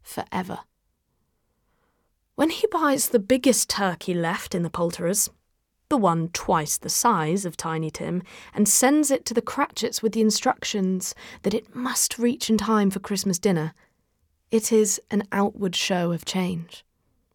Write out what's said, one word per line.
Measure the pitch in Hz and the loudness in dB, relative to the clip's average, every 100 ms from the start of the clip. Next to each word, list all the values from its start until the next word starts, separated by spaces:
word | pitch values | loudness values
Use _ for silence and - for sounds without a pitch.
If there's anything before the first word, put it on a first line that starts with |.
forever. | - - - 196 180 - - _ _ _ _ _ _ _ _ _ _ _ _ _ _ _ _ - | -14 -10 -6 -6 -6 -10 -14 _ _ _ _ _ _ _ _ _ _ _ _ _ _ _ _ 0
When | 311 | 0
he | - 427 | 0 0
buys | 339 302 269 - | 2 2 0 2
the | 233 | 0
biggest | 190 262 262 226 - | 2 2 4 2 0
turkey | - 196 170 - 175 | -2 -2 -2 -4 -2
left | 165 196 - 185 | -2 -4 -4 -4
in | |
the | 170 | -2
poulterer's, | - 170 170 170 202 - _ _ _ _ _ - | -2 -2 -2 -2 0 -2 _ _ _ _ _ -2
the | 285 | 2
one | 190 165 165 | 4 2 -2
twice | - - 170 151 - | -4 0 0 0 -4
the | 175 | -4
size | - 240 196 156 190 185 | 0 2 2 2 0 -2
of | - | -8
Tiny | 160 160 156 | -6 -4 -4
Tim, | - 151 175 180 - - | -6 -6 -6 -6 -16 -8
and | - 208 | 0 2
sends | - 254 302 285 | 4 4 4 4
it | 262 - | 0 0
to | 233 | -2
the | |
Cratchits | - - 294 - 226 - | -2 -2 -2 -2 -4 -2
with | 226 | -2
the | 220 | 2
instructions | 220 214 254 - - 208 185 185 - - - - | 2 2 0 -2 -2 -2 0 -2 -6 -10 -16 -6
that | 208 | -4
it | 208 - 247 | -4 -6 -8
must | 247 247 - - | -4 0 -2 0
reach | 240 - - | 0 0 0
in | 220 | 0
time | 202 220 202 | 2 2 2
for | 190 | 0
Christmas | - 196 196 175 | -4 -4 -2 0
dinner, | 208 170 160 - _ _ _ _ _ _ _ | 2 0 -2 -8 _ _ _ _ _ _ _
it | 226 - | 0 4
is | 220 214 - - | 4 4 0 -2
an | 202 202 | -4 -2
outward | 196 202 - 196 170 | 0 0 0 -4 -2
show | - 180 170 | 0 0 0
of | 170 - | -2 -4
change. | 185 180 170 170 - _ _ _ _ _ | -4 -2 -4 -8 -18 _ _ _ _ _